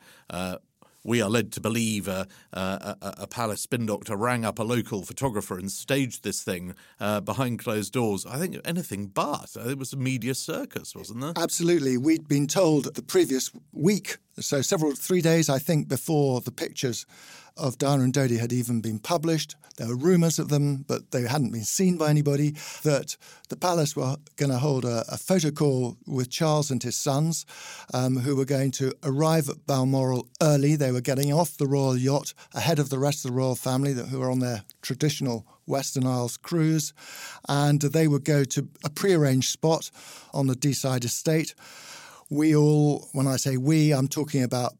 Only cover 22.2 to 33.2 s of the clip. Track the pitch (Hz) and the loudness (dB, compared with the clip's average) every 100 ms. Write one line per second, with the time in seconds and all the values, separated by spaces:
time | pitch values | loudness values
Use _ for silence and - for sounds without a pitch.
22.2 | 147 143 147 147 - - 156 139 - - | 4 2 0 -4 -12 -4 0 0 -2 -12
23.2 | - - - - 180 170 147 143 131 147 | -16 -18 -14 -2 0 2 0 -2 -4 -4
24.2 | - - 143 127 147 131 120 117 - - | -8 -4 -2 0 0 0 0 -2 -4 -6
25.2 | - 185 156 147 147 127 123 - - 127 | 0 2 2 2 2 2 -2 -6 -6 -4
26.2 | 123 - 160 151 147 127 123 - 147 139 | -4 0 2 2 0 -2 -4 -4 0 0
27.2 | 160 156 - - - - - 127 127 131 | 0 -2 -8 -16 -18 -18 -6 -2 0 0
28.2 | 127 135 135 139 135 131 131 - 151 135 | 0 0 0 0 0 0 -2 -2 -2 2
29.2 | 160 165 131 - - 135 131 135 131 127 | 2 2 0 -4 -2 2 2 2 2 0
30.2 | - - 160 143 143 151 131 123 120 131 | -2 2 4 6 4 4 2 0 0 0
31.2 | 143 147 165 - 139 139 135 127 131 143 | 2 2 0 0 0 2 2 2 2 0
32.2 | - - - - 143 156 143 131 143 143 | -2 -14 -12 -4 0 2 0 0 0 -2